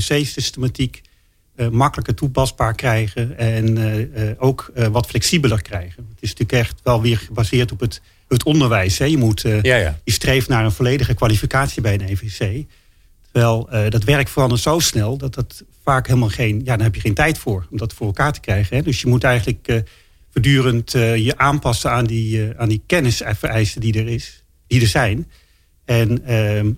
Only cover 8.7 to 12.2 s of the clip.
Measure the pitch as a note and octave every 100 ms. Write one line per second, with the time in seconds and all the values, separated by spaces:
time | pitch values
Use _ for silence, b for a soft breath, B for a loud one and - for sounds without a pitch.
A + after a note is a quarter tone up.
8.7 | G#2+ F#2 - C#3 D#3 A2+ G#2 A2+ G#2+ B2
9.7 | B2 D#2+ D#2 - G#2+ C#3 C3 A#2 A#2 A2
10.7 | - B2 C3+ C3 B2 A#2+ G#2+ C3 C3+ C#3
11.7 | - A2 G2 F#2+ G2